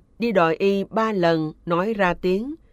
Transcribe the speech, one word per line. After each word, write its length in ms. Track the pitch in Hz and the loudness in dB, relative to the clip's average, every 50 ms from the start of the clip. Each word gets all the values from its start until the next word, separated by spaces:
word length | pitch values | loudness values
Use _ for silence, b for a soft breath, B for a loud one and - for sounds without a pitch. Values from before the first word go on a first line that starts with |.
| - _ _ - | -8 _ _ -4
đi 120 | 214 240 | -4 0
đòi 240 | 208 185 170 160 160 | 2 4 4 4 2
y 280 | - 196 196 202 196 190 | 2 2 0 0 0 -2
ba 280 | - 175 220 220 220 | -4 -2 -2 -2 0
lần 420 | 214 190 170 165 165 160 156 156 - - _ | 0 0 2 2 2 2 0 -4 -8 -10 _
nói 280 | 170 175 170 185 220 226 | -2 -2 0 0 -2 -2
ra 200 | 202 196 180 170 | 0 0 0 0
tiếng, 420 | - - 180 185 202 233 277 311 - _ _ | -2 -2 -2 -2 -2 -2 -6 -10 -12 _ _